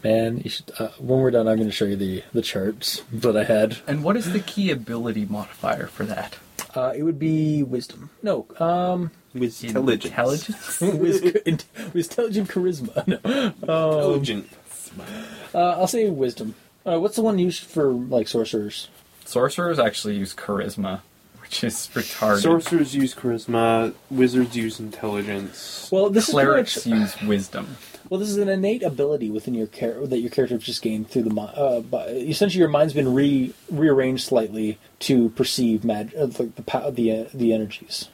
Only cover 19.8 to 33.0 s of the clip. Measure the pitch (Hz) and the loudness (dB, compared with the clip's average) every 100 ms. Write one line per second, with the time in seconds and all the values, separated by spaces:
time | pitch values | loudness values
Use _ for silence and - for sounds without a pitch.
19.8 | 113 - 107 101 98 - - 98 104 101 | 2 2 -4 -4 -4 -8 -4 -2 -2 -4
20.8 | 98 95 _ _ _ - - - 107 - | -4 -4 _ _ _ -20 -8 -4 -2 -4
21.8 | - 123 107 - 107 101 165 165 165 170 | -6 -6 -6 -2 2 4 6 4 4 2
22.8 | 139 139 131 - 123 113 117 117 117 113 | 2 2 0 0 -2 -2 0 2 4 4
23.8 | 113 - - 131 127 127 120 120 110 110 | 0 -4 -6 2 4 4 2 0 -4 -6
24.8 | 110 - 107 101 104 101 98 - - - | -12 -8 -4 -4 -4 -6 -8 -12 -14 -14
25.8 | - 190 202 202 220 147 269 135 - - | 0 2 4 4 4 4 6 4 2 -4
26.8 | 120 110 104 - 104 101 95 - - 131 | 0 2 2 -2 0 0 -2 -10 -10 -14
27.8 | - - - 190 208 202 196 190 190 247 | -18 -20 -6 -4 -2 0 0 2 0 0
28.8 | 175 139 143 147 110 107 131 120 107 - | -2 0 0 0 -2 -4 -4 -4 -4 -4
29.8 | 117 117 139 123 117 - 123 120 - 113 | -6 -4 -2 -2 0 0 0 0 -4 -4
30.8 | 113 110 110 131 110 104 104 - 139 120 | -2 -2 -2 0 0 -2 -4 -2 0 0
31.8 | 120 123 110 127 135 143 202 180 160 143 | -2 -4 -4 -6 -4 0 2 4 4 6
32.8 | 156 143 | 4 4